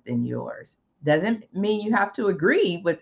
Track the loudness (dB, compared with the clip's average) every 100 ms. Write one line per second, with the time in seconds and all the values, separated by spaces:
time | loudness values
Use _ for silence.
0 | -4 -4 -2 -4 -8 -12 -16 _ _ _
1 | 2 2 2 -2 -6 -4 0 0 0 0
2 | 0 0 -2 2 2 4 2 0 -2 -2